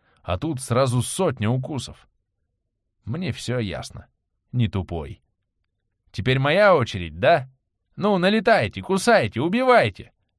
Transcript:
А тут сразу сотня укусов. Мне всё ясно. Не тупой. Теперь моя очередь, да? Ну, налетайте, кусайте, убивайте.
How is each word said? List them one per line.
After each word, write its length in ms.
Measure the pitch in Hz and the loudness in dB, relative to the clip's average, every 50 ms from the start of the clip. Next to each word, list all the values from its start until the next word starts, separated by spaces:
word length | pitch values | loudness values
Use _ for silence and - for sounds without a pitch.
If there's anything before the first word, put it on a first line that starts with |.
| _ _ _ _ | _ _ _ _
А 160 | - - 87 87 | -8 -6 -6 -4
тут 240 | - 160 156 127 | -4 -4 -6 -6
сразу 400 | - - 120 123 139 131 120 127 | -4 -2 0 0 2 2 0 -2
сотня 480 | 110 - - - 190 170 127 - 104 107 | -2 -2 -2 -2 -2 -2 -2 0 -2 -2
укусов. 580 | 123 135 131 - 156 127 - - - - _ _ _ _ _ _ _ _ _ _ _ _ _ _ _ _ _ _ _ _ - | -2 -2 -4 -6 -8 -8 -10 -10 -16 -20 _ _ _ _ _ _ _ _ _ _ _ _ _ _ _ _ _ _ _ _ -12
Мне 260 | 107 113 160 190 180 | -10 -8 -6 -6 -8
всё 260 | 113 - - - 120 127 | -8 -8 -6 -6 -4 -4
ясно. 480 | 113 98 80 64 64 - - - - _ _ _ _ _ _ _ _ _ | -4 -6 -6 -10 -12 -14 -16 -20 -20 _ _ _ _ _ _ _ _ _
Не 160 | - 123 117 98 | -2 0 0 0
тупой. 560 | - 98 87 - 87 82 76 67 - - _ _ _ _ _ _ _ _ _ _ _ _ _ _ _ _ _ _ | 0 -2 -6 -4 -6 -10 -10 -10 -14 -18 _ _ _ _ _ _ _ _ _ _ _ _ _ _ _ _ _ _
Теперь 260 | - - 92 - 131 135 | -10 -6 -2 0 0 2
моя 380 | 131 143 151 190 214 202 185 | 2 2 4 4 6 6 6
очередь, 440 | 156 120 - - 98 87 82 73 82 | 4 2 -2 -4 -8 -8 -8 -6 0
да? 300 | 98 143 170 151 131 131 _ _ _ _ _ _ _ _ - | 2 4 4 2 0 -6 _ _ _ _ _ _ _ _ -8
Ну, 240 | - 160 208 208 185 | -2 0 0 2 2
налетайте, 640 | 170 190 208 220 208 233 226 185 123 101 - 95 95 | 2 2 2 2 4 4 4 4 2 0 -4 -6 -4
кусайте, 580 | - 190 190 - - 233 196 131 104 - 107 | -2 -2 0 2 4 4 4 4 0 -2 -2
убивайте. 720 | 135 170 185 240 262 254 247 226 151 107 - - - - _ _ _ _ _ | -2 -2 0 0 2 4 6 6 4 2 -2 -6 -18 -20 _ _ _ _ _